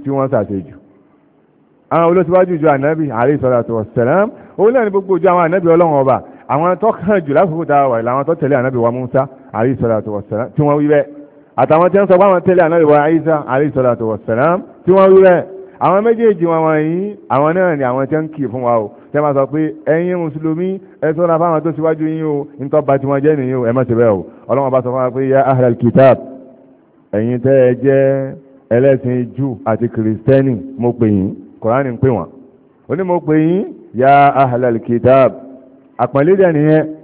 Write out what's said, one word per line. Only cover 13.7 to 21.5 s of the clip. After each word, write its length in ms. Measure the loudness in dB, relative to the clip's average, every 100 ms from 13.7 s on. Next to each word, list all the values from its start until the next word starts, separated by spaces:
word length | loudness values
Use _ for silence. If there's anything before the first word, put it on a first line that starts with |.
| 0
salatu 340 | 0 0 -4
wassalam, 520 | -6 -4 -2 0 -2 -6 -6 0
tí 60 |
wọ́n 180 | 4 6
wí 80 | 6
bẹ́ẹ̀. 200 | 6 4 -2 -14 -20 -4
Àwọn 220 | 0 2 0
méjèèjì 400 | 2 0 0 -2
wọn 160 | 0 0
wọ̀nyí, 500 | 0 -2 -4 -6 -10 -2
àwọn 240 | 0 0
náà 220 | 0 0 0
ni 60 |
àwọn 220 | -2 -2 -2
tí 80 | -4
wọ́n 120 | -4
kì 140 | -8
í 40 | -8
fún 140 | -4
wa 120 | 0 0
o. 120 | -2 -10 -6
Tí 60 | -2
wọ́n 60 |
bá 100 | 0
sọ 120 | 0 -2
pé, 140 | -2 -4 -4 -2
"Ẹ̀yin 320 | -2 -2 -4
Mùsùlùmí, 640 | -6 -6 -6 -4 -6 -8 -14 -6
ẹ 80 | -4
ṣọ́ra 240 | -2 0 0
fáwọn 220 | 0